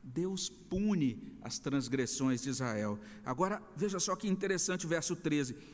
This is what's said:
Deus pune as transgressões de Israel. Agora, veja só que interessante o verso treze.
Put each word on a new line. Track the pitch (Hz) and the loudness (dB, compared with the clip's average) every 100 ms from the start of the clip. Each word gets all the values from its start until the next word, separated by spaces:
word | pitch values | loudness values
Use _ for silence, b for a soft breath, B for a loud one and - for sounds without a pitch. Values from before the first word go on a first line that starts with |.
Deus | - 127 180 190 - | -6 -2 -2 -2 -4
pune | - - 185 214 190 135 107 - - | -8 -4 0 4 4 4 0 -10 -12
as | 117 - | -8 -4
transgressões | 147 139 117 131 120 - 131 123 | 0 0 2 0 0 2 2 2
de | 131 | 0
Israel. | 123 127 107 104 104 B B | -2 0 0 0 -2 B B
Agora, | - 127 185 208 - - | -6 0 2 0 -6 -2
veja | 202 196 | -2 0
só | - 214 | 0 0
que | 214 | 0
interessante | 190 196 185 - 180 170 | 0 2 0 2 0 0
o | |
verso | 165 156 | 0 0
treze. | 170 160 147 131 120 B | -2 2 2 0 -4 B